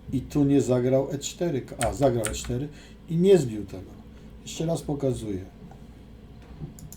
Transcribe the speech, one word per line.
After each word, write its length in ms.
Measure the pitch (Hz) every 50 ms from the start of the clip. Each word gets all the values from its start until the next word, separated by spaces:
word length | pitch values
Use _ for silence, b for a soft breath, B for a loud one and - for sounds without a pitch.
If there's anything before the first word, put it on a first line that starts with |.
| - - 117
i 80 | 131
tu 240 | 127 - - 147 143
nie 160 | 139 143 139
zagrał 500 | 120 117 123 127 123 127 131 135 131 -
E 80 | 151 143
cztery. 460 | - - - - 180 175 151 127 117 - - - - 107
A, 60 | 98
zagrał 320 | - 143 135 120 120 110 107
E 40 |
cztery 380 | - - - - 120 123 147 151 B B B B B B - -
i 80 | 165 165
nie 200 | 175 196 202 180
zbił 280 | 143 120 110 107 98
tego. 260 | 92 - 95 92 - - - - - B B B B B -
Jeszcze 240 | - - - - 160
raz 160 | 165 170 160
pokazuję. 640 | - - 147 139 - 135 123 110 110 104 101 90 92 - - - - - - - - - - - - - - - - - - - - - - - - - - - - - -